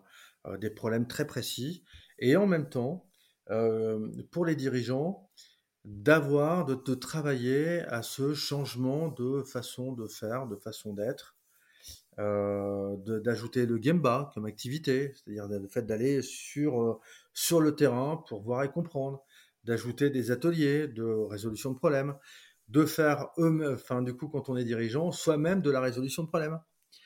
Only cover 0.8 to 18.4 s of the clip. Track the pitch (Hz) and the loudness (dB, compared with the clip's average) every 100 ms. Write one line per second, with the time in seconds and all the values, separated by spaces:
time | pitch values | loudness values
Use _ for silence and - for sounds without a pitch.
0.8 | 117 113 120 - 147 - 117 - 127 180 | 0 0 0 -2 -4 -4 -6 -6 -6 -8
1.8 | _ - - - 120 165 202 170 147 127 | _ -20 -20 0 4 6 6 2 0 -2
2.8 | 120 180 - _ _ _ - 110 113 110 | -2 -6 -12 _ _ _ -4 2 2 2
3.8 | 110 110 110 117 120 165 170 151 135 123 | 0 -2 -6 -8 -8 -2 0 2 0 0
4.8 | 113 131 160 196 _ _ - _ _ _ | 0 0 -2 -4 _ _ -20 _ _ _
5.8 | 107 101 104 156 143 143 147 175 143 131 | -16 0 6 6 6 4 4 2 0 -2
6.8 | - 127 - 160 147 135 120 139 160 175 | -2 -2 -2 -4 0 0 2 2 2 -2
7.8 | - 117 113 - 139 147 - 143 135 117 | -2 -6 -6 -2 -2 -2 -4 -4 -4 -2
8.8 | 127 143 165 123 123 139 131 123 113 - | 0 0 -2 -2 -2 -2 -4 -8 -8 -8
9.8 | 127 123 107 - 110 123 131 101 - 104 | -8 -6 -8 -6 -6 -4 -6 -8 -10 -10
10.8 | 107 101 107 143 - _ _ _ _ _ | -10 -4 -2 -4 -10 _ _ _ _ _
11.8 | - - _ - 104 104 101 101 101 101 | -20 -20 _ -4 -2 0 0 0 -2 -2
12.8 | 98 101 98 110 107 110 113 127 120 117 | -4 -6 -4 -2 0 0 -2 0 2 2
13.8 | 120 175 135 123 143 - 107 107 123 147 | 4 4 4 2 -2 -6 -8 -8 -8 -4
14.8 | 156 131 143 - - 107 101 101 95 123 | 0 0 0 -6 -12 -10 -6 -6 -4 -4
15.8 | 110 110 131 139 123 - - 143 147 123 | -2 0 2 2 -2 -10 -10 -2 0 2
16.8 | 117 110 - - _ - - 165 156 151 | 2 0 -8 -20 _ -4 2 6 4 6
17.8 | 143 120 139 160 - 107 | 4 4 0 -4 -8 -10